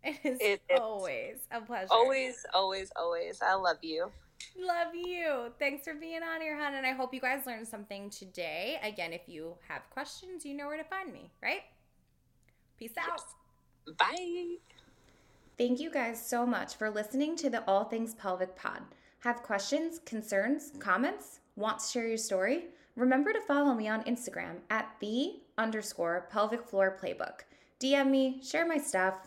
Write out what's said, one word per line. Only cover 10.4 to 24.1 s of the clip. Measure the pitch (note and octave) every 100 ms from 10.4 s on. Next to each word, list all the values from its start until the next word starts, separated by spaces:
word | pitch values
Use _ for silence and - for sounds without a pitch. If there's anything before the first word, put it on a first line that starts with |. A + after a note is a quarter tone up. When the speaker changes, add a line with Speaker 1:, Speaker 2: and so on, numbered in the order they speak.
| D4
Speaker 1:
you | C#4+
know | C#4+
where | D4+
to |
find | D#4 F#4+ F#4
me, | G3 E3+ _
right? | - F4+ - _ _ _ _ _ _ _ _ _ _ _
Peace | A3+ A#3
out. | E4 E4+ - - _ _ _ _ -
Speaker 2:
Yes. | -
Bye. | F#3+ D#4+ F4+ F4 F4 F4 _ - - _ _ _ _ _ - -
Speaker 1:
Thank | A#3+ B3
you | D#4+
guys | D#4 A#3 A3+ -
so | A#3+ A#3+
much | G#3+ - -
for | G#3+
listening | G#3 G#3+ C4 D4 E4
to | C#4+
the | A#3 G3+
All | G3
Things | G#3+ A3+ A3+ -
Pelvic | G3 F#3 F#3 F#3
Pod. | - - - - _ _
Have | A#3+ A#3
questions, | - G3+ - D4 E4 E4 -
concerns, | A3 G#3+ G3 G#3+ D4 - -
comments? | G#3 F#3+ C#4 G#4 - - _ -
Want | G#3+ G#3
to | -
share | B3 A3+
your | A3+
story? | A3 F#3+ F#3+ D4+ E4+ - - -
Remember | B3 C4 D4
to | A4
follow | A4 C#4+ C#4+
me | A#3 G#3+
on | A3
Instagram | A3+